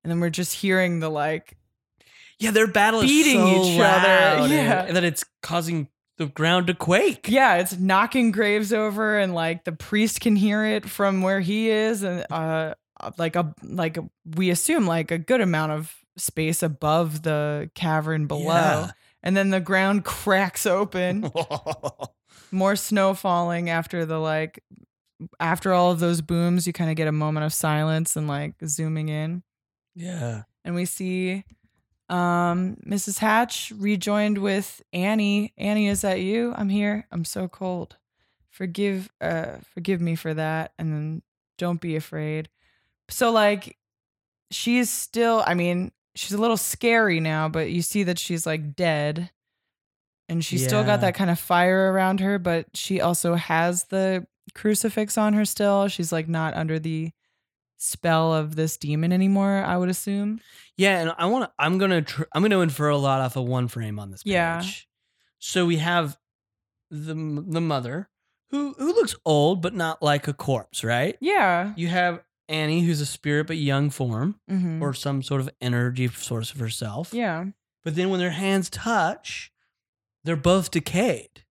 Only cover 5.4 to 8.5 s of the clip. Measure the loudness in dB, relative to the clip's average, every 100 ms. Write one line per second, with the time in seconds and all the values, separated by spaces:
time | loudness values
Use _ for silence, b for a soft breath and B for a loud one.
5.4 | -4 -4 -2 -4 -6 _ _ _ -8 0
6.4 | 2 4 2 -2 2 4 2 -2 0 4
7.4 | 6 4 0 -2 2 4 2 2 2 2
8.4 | 2